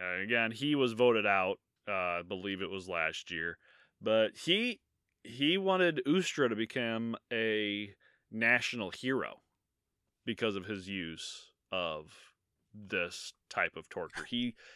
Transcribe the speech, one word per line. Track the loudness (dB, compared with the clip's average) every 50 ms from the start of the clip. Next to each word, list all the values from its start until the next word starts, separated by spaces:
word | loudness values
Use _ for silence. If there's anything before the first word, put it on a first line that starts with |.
Uh, | -6 -4 -4 -4
again, | 0 2 2 2 2 0
he | -2 -2 0 2 4
was | 4 4 2
voted | 4 6 6 6 6 6 4
out, | 4 4 4 4 2 0 -4 _ _ _ _ -8 -4
uh, |
I | -2 -2 0 0 -2 -4 -4
believe | -6 -8 -6 -4 -4 -4 -4
it | -4 -6
was | -6 -8 -6 -4
last | -2 0 0 -2 -2 -6 -10 -8
year, | -6 -4 -4 -6 -6 _ _ _ _ _ _ _ _ _
but | 0 2 4 4 4 2 0 -6 0
he, | 0 2 2 2 -2 -4 -8 _ _ _ _ _ _ _ _ _
he | -16 -6 0 2 2 2 2
wanted | 2 2 4 4 4 4 2 2 2
Ustra | 4 4 4 4 0 2 2 2 2
to | 2
become | 0 -2 -2 -2 -2 -2 0 -2 -2 -2 -4 -4 -6 _ -4
a | -2 0 0 0 0 0 0 0 -2 -4 -6 -10 -14 _ _ _ _ _ _ _
national | -4 2 4 4 4 4 2 -2 -4 -4 -6 -6
hero | -6 -4 -2 0 0 0 0 -4 -8 -14 _ _ _ _ _ _ _ _ _ _ _ _ _ _ _ _ -6
because | -6 -2 0 0 0 0
of | -2 -4
his | -6 -8 -8 -6 -6
use | -6 -6 -4 -6 -8 -10 -10 -12 -12 -14 -18 -20 _ _ _ -4
of | -2 -2 0 0 -2 -4 -8 -12 -20 -20 -20 -20 _ _ _ _ _ _ _ _ -20
this | -18 -10 -4 -2 -2 -2 -2 -4 -10 -12 -14 -14 _ _ _
type | -2 -2 -2 0 -2
of | -10 -14 -10
torture. | -8 -8 -8 -8 -8 -12 -10
He, | -6 -4 -2 -2 -2 -4 -8 -20 -18 -2